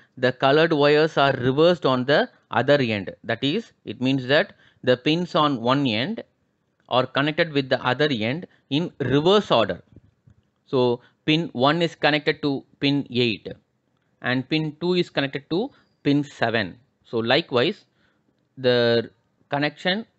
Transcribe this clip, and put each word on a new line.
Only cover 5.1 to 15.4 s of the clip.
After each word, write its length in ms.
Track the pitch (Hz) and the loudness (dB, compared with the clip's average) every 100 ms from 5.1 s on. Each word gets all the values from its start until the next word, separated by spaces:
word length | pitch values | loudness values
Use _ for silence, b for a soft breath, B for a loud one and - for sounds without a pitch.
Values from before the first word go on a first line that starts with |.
| 160 175 | -2 -2
on 280 | 175 151 131 | 0 0 0
one 260 | 117 135 139 | 0 0 0
end 360 | 107 143 226 - _ _ _ _ _ _ | -2 -4 -8 -14 _ _ _ _ _ _
are 160 | 120 127 | -2 0
connected 460 | 127 147 156 165 | -2 -2 -2 -2
with 160 | 143 135 | -2 -2
the 140 | 127 | -2
other 240 | 127 127 151 | -2 -2 -2
end 360 | 123 107 151 180 b _ | -2 -4 -6 -10 b _
in 220 | 139 170 - | -4 -4 -6
reverse 500 | 123 139 156 208 202 | -2 0 2 2 2
order. 320 | 135 104 87 - - _ _ _ _ _ _ _ | 0 0 -4 -12 -20 _ _ _ _ _ _ _
So 340 | 135 123 120 b b - | 0 0 -2 b b 0
pin 240 | 156 - | 0 0
one 280 | 117 131 160 | 0 2 2
is 140 | 170 - | -2 0
connected 460 | 147 147 147 143 | 0 0 -2 -2
to 200 | 147 135 - _ | -4 -6 -8 _
pin 280 | 143 143 123 | -2 0 -2
eight, 380 | 120 123 98 95 - _ _ _ _ _ _ | -2 -2 -2 -10 -16 _ _ _ _ _ _
and 260 | 120 127 127 | -4 -4 -2
pin 280 | 160 156 147 | -4 -4 -6
two 140 | 175 | -2
is 160 | 180 170 | -2 -2
connected 400 | - 139 139 | -4 -4 -6